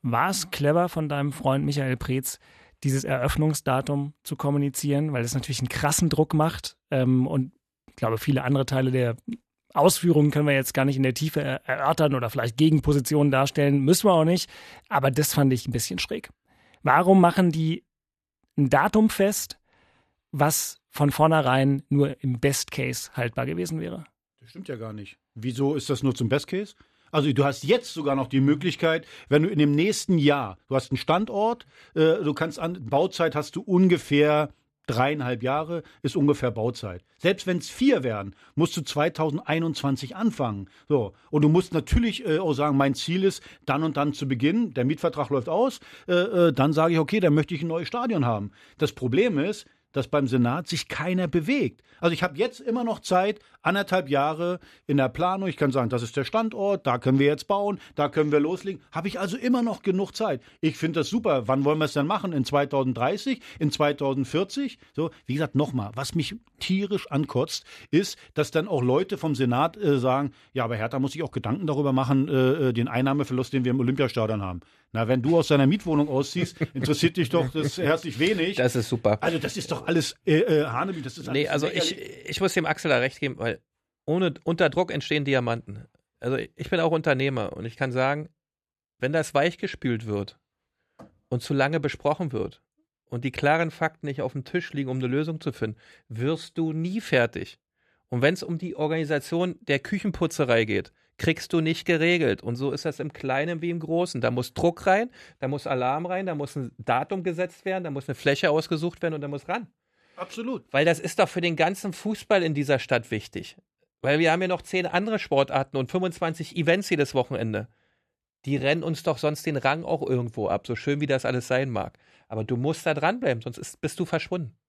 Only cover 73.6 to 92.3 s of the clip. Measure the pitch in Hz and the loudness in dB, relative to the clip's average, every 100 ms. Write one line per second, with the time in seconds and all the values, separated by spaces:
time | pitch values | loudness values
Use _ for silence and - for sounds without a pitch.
73.6 | 123 131 123 139 127 123 110 107 95 87 | 0 0 0 0 -2 0 -2 -2 -6 -8
74.6 | _ _ _ 113 113 127 123 170 - 143 | _ _ _ -4 0 2 4 2 4 4
75.6 | 135 196 170 147 151 135 139 175 180 - | 4 2 0 0 2 0 -2 -2 -4 -4
76.6 | 151 135 139 147 170 180 127 170 131 156 | -8 -4 0 2 2 0 0 0 0 -2
77.6 | 151 - 151 165 170 110 170 202 170 196 | -4 -2 0 0 -2 -2 0 2 -2 2
78.6 | 123 123 107 117 - 107 160 160 - 202 | 2 0 -2 0 2 2 0 -2 -4 -8
79.6 | - 156 - 170 - - - 156 220 156 | -6 -6 0 0 0 -4 2 4 4 2
80.6 | 127 117 185 175 131 - - - 147 147 | 2 -2 -4 -6 -10 -12 -4 -2 0 0
81.6 | 147 - 165 190 - - - 151 190 185 | 0 -2 -4 -4 -12 -14 -10 -2 0 0
82.6 | 160 156 165 127 131 - 143 139 117 - | 0 -2 2 2 2 -2 -6 -4 -4 -4
83.6 | _ _ _ _ - 170 180 165 - 170 | _ _ _ _ -4 0 0 -2 -4 2
84.6 | 160 135 175 147 - 151 139 131 120 117 | 2 2 -2 -4 -2 -2 2 0 2 -4
85.6 | - 104 - _ _ _ 120 131 110 - | -6 -16 -18 _ _ _ -4 -4 -6 -10
86.6 | - 180 165 160 151 131 139 127 104 - | -2 0 2 0 0 0 0 -2 -6 -6
87.6 | 113 - 131 123 131 147 156 _ _ _ | -12 -6 -4 0 0 -2 -8 _ _ _
88.6 | _ _ _ _ 127 160 151 139 165 - | _ _ _ _ -2 -2 0 2 0 -2
89.6 | 196 - 131 113 113 101 98 _ _ _ | -10 -4 -2 -2 -2 -4 -4 _ _ _
90.6 | _ _ _ _ - _ _ 123 - 139 | _ _ _ _ -20 _ _ -6 -2 0
91.6 | 135 160 143 - 143 151 165 | 2 0 -2 -2 -2 -2 -4